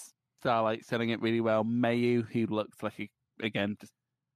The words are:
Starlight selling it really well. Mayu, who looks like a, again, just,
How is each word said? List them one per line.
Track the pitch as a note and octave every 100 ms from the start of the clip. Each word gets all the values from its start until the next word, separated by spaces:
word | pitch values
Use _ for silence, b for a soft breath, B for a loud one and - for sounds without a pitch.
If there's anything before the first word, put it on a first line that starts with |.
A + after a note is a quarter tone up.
| - _ _ _
Starlight | C3+ A#2 A2 A2+ -
selling | A#2+ A#2
it | A2+
really | A2+ A#2
well. | A2+ A2 A2
Mayu, | A#2+ A#2+ A#2+ A#2+ A#2+ A2+
who | A#2+ A2
looks | G#2+ G#2 -
like | G#2+ -
a, | G2+ _ _ - A2
again, | G#2 G2+ G#2
just, | - _ _ _ _